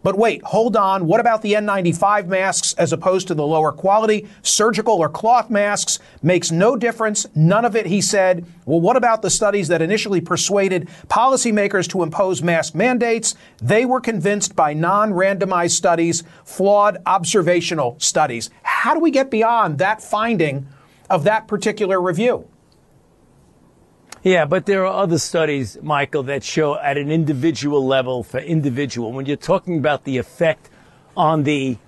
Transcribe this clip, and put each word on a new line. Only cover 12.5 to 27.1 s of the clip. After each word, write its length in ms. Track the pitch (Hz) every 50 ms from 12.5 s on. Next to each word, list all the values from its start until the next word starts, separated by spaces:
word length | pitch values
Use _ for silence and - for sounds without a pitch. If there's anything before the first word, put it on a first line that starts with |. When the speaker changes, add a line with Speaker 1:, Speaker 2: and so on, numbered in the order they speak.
| 170 160 156 160 -
Speaker 1:
mandates? 600 | 156 214 254 254 233 240 233 226 226 220 - - - - - _ _
They 240 | 110 123 202 226 254
were 140 | 247 254 254
convinced 540 | 247 240 226 185 151 202 208 208 196 - -
by 200 | - 160 151 151
non-randomized 960 | 151 165 175 196 208 214 220 196 175 185 190 196 180 196 190 190 175 175 170
studies, 540 | - - - 185 170 165 170 170 165 - - - - - _
flawed 540 | - - - 190 196 208 202 202 208 190 - -
observational 880 | - 185 196 170 - - 208 170 175 180 175 170 - 180 156 135 120 120 -
studies. 500 | - - - 175 156 135 120 117 110 - _ _ _
How 280 | - - - - 240
do 80 | 311 311
we 100 | 330 330
get 200 | 269 262 269 269
beyond 480 | - 214 226 226 240 226 208 175 151 135
that 240 | 185 196 220 220
finding 640 | - - - 208 220 233 233 180 160 151 131 139 135 - - - _ _ _ _ _ -
of 160 | 196 170 139
that 240 | 202 214 220 214 -
particular 500 | 214 202 - 220 208 208 214 180 190 185
review? 460 | 175 185 170 170 226 247 226 123 - - _ _ _ _ _ _ _ _ _ _ _ _ _ _ _ _ _ _ _ _ _ _ _ _ _ _ _ _ _ _ _ _ - -
Speaker 2:
Yeah, 220 | - 190 185 175 151
but 220 | 139 147 147 -
there 180 | - 196 190 185
are 180 | 190 190 185
other 140 | 196 170 170
studies, 640 | 151 - - - 170 160 151 147 139 131 101 - -
Michael, 420 | - 151 151 143 143 - - 147 131
that 200 | 131 143 139 -
show 340 | - - 165 156 147 147 160
at 200 | 147 143 143 147
an 120 | 143 143